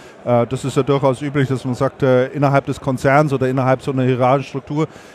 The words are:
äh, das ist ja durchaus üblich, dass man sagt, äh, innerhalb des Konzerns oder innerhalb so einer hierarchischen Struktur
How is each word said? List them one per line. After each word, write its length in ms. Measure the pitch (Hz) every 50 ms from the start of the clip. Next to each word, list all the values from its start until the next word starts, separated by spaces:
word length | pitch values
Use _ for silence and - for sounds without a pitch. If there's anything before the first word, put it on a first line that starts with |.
| - - - - -
äh, 220 | - 120 120 117 113
das 160 | 135 127 -
ist 120 | 139 120
ja 60 | 143 127
durchaus 400 | - 139 139 127 139 127 120 147
üblich, 260 | 147 135 147 139 123
dass 160 | 135 123 -
man 100 | 135 123
sagt, 280 | - 139 131 - - 147
äh, 240 | 135 127 127 127 135
innerhalb 380 | - 147 143 139 139 139 -
des 140 | - 135 -
Konzerns 520 | - 143 131 120 - 139 135 143 151 151 139
oder 160 | 131 131 127
innerhalb 340 | 127 139 127 131 131 127 -
so 100 | - 135
einer 100 | 131 127
hierarchischen 460 | 123 131 120 127 127 135 143 131 -
Struktur 400 | - 139 - - 147 147 160 - - - - - -